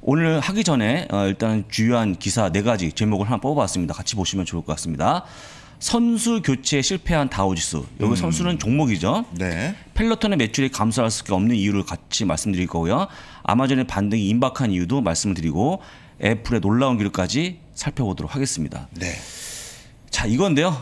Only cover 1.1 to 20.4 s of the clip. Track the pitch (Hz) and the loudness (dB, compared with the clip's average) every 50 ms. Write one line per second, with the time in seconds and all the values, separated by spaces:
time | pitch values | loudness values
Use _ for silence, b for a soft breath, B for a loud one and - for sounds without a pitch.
1.1 | - 101 98 95 98 - 113 110 110 107 98 - - - 110 117 120 117 110 104 | 0 0 2 0 0 0 0 0 0 0 -2 -4 -2 2 2 4 4 4 2 2
2.1 | 90 - - 101 - 117 107 90 80 101 101 120 117 92 87 78 - - 110 107 | 0 -2 -2 -2 0 2 2 2 2 2 2 2 2 2 0 -2 0 0 0 2
3.1 | 107 92 101 107 127 104 - 135 151 143 110 92 - 92 87 76 - - 92 - | 2 2 0 0 0 -2 0 0 0 0 0 0 0 -2 -2 -2 -4 -6 -6 -6
4.1 | - 101 90 - - 95 87 - - 82 - - 78 - - 85 78 69 82 110 | -2 -2 -2 -2 0 -2 -2 -2 -4 -6 -4 -4 -6 -4 -4 -6 -2 0 0 2
5.1 | 151 180 B B B B B B B B B B B B - - - 233 233 233 | 0 0 B B B B B B B B B B B B -4 0 2 2 4 4
6.1 | 233 214 - 233 233 220 160 - 131 120 - - 156 139 127 - 190 185 - - | 2 2 2 2 0 0 2 0 0 0 0 0 0 0 0 0 -2 -2 0 0
7.1 | 175 151 139 127 - 101 98 95 92 82 - - 85 73 65 - - - 101 107 | 2 2 2 0 0 0 2 2 2 0 -2 -4 -4 -6 -6 -8 -6 -2 0 2
8.1 | 117 92 87 82 80 78 - - 87 - - 104 127 147 156 123 104 80 82 104 | 2 2 2 0 0 0 0 0 0 0 0 0 2 2 4 2 2 2 2 0
9.1 | 151 220 240 - 85 87 92 90 82 85 117 165 208 - - - - - 220 226 | 0 0 -2 -4 -6 -4 -4 -2 -2 -2 -2 -4 -6 -8 -12 -6 -2 0 2 2
10.1 | 226 220 - 208 196 143 113 107 - - 135 127 - - 110 113 113 127 117 113 | 2 0 0 0 2 2 2 0 0 0 0 0 0 0 0 0 2 2 2 0
11.1 | 110 - - - 98 92 101 117 120 107 98 104 104 98 90 - 87 - - - | 0 -2 -2 0 0 2 4 4 4 2 2 2 2 0 -2 -2 -6 -10 -8 -6
12.1 | - - 113 87 71 - - 107 95 90 90 - - 85 82 85 113 156 196 196 | -4 -2 0 0 0 0 0 -2 0 0 0 0 0 0 0 2 2 0 0 -2
13.1 | B B B B B B B - 101 123 135 131 135 131 127 127 - 98 101 104 | B B B B B B B 0 2 2 4 4 2 2 0 -2 -2 -2 0 0
14.1 | 107 113 101 98 110 120 135 127 - - 131 107 95 90 87 85 131 143 117 90 | 2 2 2 2 2 2 2 0 0 0 0 0 2 0 0 0 0 0 2 0
15.1 | 82 - - 104 92 82 80 80 71 85 110 151 185 190 B B B B B B | 0 0 0 -2 -2 0 0 -2 0 2 0 0 0 -2 B B B B B B
16.1 | B B - 104 117 110 - - 123 110 90 98 107 123 139 135 123 104 104 101 | B B 0 0 0 0 -2 -2 -2 0 2 2 4 4 4 2 2 2 0 0
17.1 | - - 92 87 92 143 170 180 175 - - - - - - 143 - - 123 101 | 0 -2 -2 0 0 0 -2 -2 -4 -10 -16 -20 -12 -8 -8 -6 -2 -2 -2 -2
18.1 | 90 - 76 76 - 131 135 131 - 85 76 67 - 64 65 - - 85 87 87 | -2 -4 -6 -6 -4 -4 -4 -2 -2 -4 -6 -6 -6 -10 -14 -14 -10 -8 -6 -6
19.1 | 69 - - B B B B B B B B B B B B B B B - - | -6 -8 -12 B B B B B B B B B B B B B B B -14 -8
20.1 | - - - 107 113 135 | -4 -2 0 0 2 2